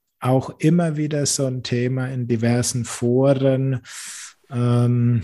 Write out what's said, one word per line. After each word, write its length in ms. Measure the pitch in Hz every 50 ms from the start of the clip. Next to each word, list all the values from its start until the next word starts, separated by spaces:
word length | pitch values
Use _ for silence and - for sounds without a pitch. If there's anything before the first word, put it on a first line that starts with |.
| _ _ _ _
auch 400 | 117 123 131 131 - - - -
immer 360 | - 156 170 175 175 165 151
wieder 300 | 151 151 147 156 143 143
so 200 | 131 - - 139
ein 160 | 131 127 127
Thema 460 | 117 - 123 120 123 123 131 131 127 131
in 200 | 135 127 120 117
diversen 560 | 120 110 117 117 120 123 117 - - 123 113
Foren. 960 | - - - 123 120 123 131 135 139 139 131 135 135 131 131 135 135 131 120 - - - - - - - - - - - _ _ -
Ähm, 720 | 131 120 123 123 120 120 120 120 123 120 120 120 120 113